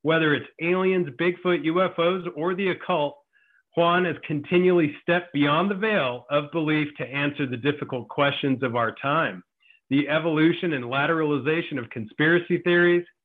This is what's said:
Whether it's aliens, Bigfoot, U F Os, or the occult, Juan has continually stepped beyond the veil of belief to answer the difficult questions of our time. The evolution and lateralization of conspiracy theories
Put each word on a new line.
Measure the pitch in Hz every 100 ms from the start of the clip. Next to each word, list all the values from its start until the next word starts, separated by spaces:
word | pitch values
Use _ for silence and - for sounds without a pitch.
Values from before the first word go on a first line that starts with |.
Whether | 147 160 156
it's | 147 - -
aliens, | 165 180 190 185 156 123
Bigfoot, | 170 180 180 175
U | 151 170
F | 185 175
Os, | 170 185 175 151
or | 170
the | 190 196
occult, | 165 - 175 143 - _ _ _ _ _ -
Juan | 170 175
has | 180 156
continually | - 151 143 180 180 175 151 -
stepped | - 175 175
beyond | 143 143 156 196
the |
veil | 196 220 208 131 123 -
of | 147 147
belief | 165 156 151 147 -
to |
answer | 123 139 143 139 135
the | 123
difficult | 139 147 - 127 113
questions | - 143 135 143 127
of | 131 117
our | 113 107
time. | 139 156 139 92 _ _ _ _ _
The | 139 143
evolution | 156 165 156 160 170 180
and | 139
lateralization | 120 135 147 165 151 143 127 160 165 143
of | 113
conspiracy | 123 107 - 151 170 170 175
theories | 175 175 175 175 175 _